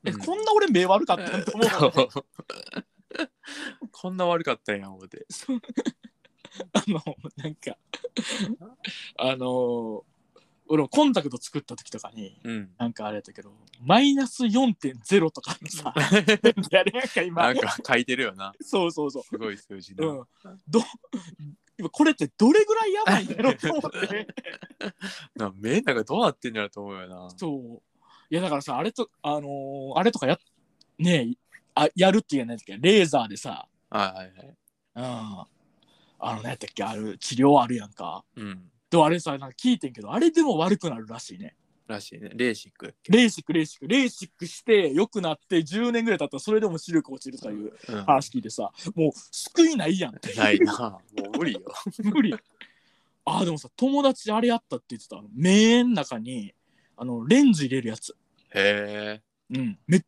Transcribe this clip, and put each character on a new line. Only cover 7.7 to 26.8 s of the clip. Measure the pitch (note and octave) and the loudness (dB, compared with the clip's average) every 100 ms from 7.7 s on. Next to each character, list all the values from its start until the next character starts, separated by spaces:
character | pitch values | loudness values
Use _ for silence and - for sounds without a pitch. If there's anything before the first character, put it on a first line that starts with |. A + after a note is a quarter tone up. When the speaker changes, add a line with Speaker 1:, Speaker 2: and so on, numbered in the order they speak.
| - _ - - - - C4+ G3+ A3+ G3+ B3+ - - - - | -14 _ -14 -10 -8 -6 -6 -6 -6 -12 -16 -14 -14 -16 -4
Speaker 1:
あ | C3 C3 | -2 -2
の、 | B2+ B2+ B2 A#2+ A2+ G#2+ - _ _ _ _ _ _ | -2 0 0 -2 -4 -10 -12 _ _ _ _ _ _
俺 | D#3 | 0
も | C#3 | 2
コ | - | 4
ン | D4+ | 4
タ | G3+ | 2
ク | D3 | -2
ト | B2+ | -10
作 | - D3 | -8 -10
っ | |
た | - A#2+ | -10 -16
時 | - | -14
と | - | -14
か | - | -14
に、 | A2 G2 _ | -14 -14 _
Speaker 2:
う | A#2 | -10
ん。 | A2+ G2 F2+ | -10 -10 _
Speaker 1:
な | A#2 | -6
ん | |
か | A2+ G#2+ | -6 -8
あ | |
れ | G#2+ | -8
や | |
っ | |
た | - | -12
け | - | -20
ど、 | - _ _ _ | -20 _ _ _
マ | B2 G3+ | 4 6
イ | C#4+ C#4 | 6 4
ナ | C4 | -2
ス | - A#3+ | -2 0
四 | A3 C4 G3 | 2 2 0
点 | C#3+ B2+ | -6 -10
ゼ | - G3 | 2 4
ロ | D#3+ | 4
と | - | -2
か | - - | -12 -12
の | D#3 | -10
さ、 | E3 D3+ | -10 -4
Speaker 2:
<laughs> | - C#3+ G3+ E3 G#3 A3+ A3+ - | -2 4 4 4 4 4 2 2
Speaker 1:
や | F#3+ | 2
る | F#3 A#3 | 2 -2
や | |
ん | C4 | -4
か、 | - | -4
今。 | F3+ E3+ | -4 0
Speaker 2:
な | A#2 | 0
ん | C3+ | 2
か | A2 - - | -2 -4 0
書 | B2 | 0
い | B2 | 0
て | B2+ | -2
る | |
よ | A#2+ F#2+ | -4 -6
な。 | G2 G2 | -14 -12
Speaker 1:
そ | - G#3+ E3+ | -4 0 0
う | |
そ | D#3 D3 | -2 -6
う | |
そ | C3+ | -6
う。 | |
Speaker 2:
す | - - | -12 -10
ご | A2+ | -8
い | G3+ | -10
数 | _ G3 | _ -18
字 | - F#3 | -16 -6
な。 | D#3+ | -6
Speaker 1:
う | C#3 | -6
ん。 | - _ F#3+ F#3+ - | -14 _ -20 -20 0
ど、 | A3 A3+ - _ G#3 E3+ - D3+ D3 _ - | 0 0 -12 _ -14 -14 -18 -18 -18 _ -12
今 | E3 | -12
こ | - D4+ | 0 2
れ | |
っ | D4 | 2
て | D3 _ | -4 _
ど | A3 | 6
れ | F#4+ G#4 | 6 4
ぐ | A4 | 2
ら | A4 | 0
い | |
や | G4+ | 0
ば | A4 G3+ | 2 0
い | F#3+ | 0
ん | |
や | - | -2
ろ | C4 - | 0 0
と | D#3 | -2
思 | G3 E3 | -4 -4
っ | |
て。 | F3+ G3 G3+ G#3 - F3 - - _ | -6 -6 -6 -8 -14 -16 -18 -20 _
Speaker 2:
<laughs> | G3 - F#3+ - D3 - | -14 -12 -14 -14 -18 -8
な、 | G#2 F#2+ | -8 -6
目 | G#2+ E3+ | -2 0
な | C4 | 2
ん | A#2+ | 0
か | |
ど | A2 E3+ | 0 0
う | |
な | A3 | 0
っ | - | 0
て | B2 | -8
ん | A2 | -6
や | |
ろ | G#2 | -6
と | - | -8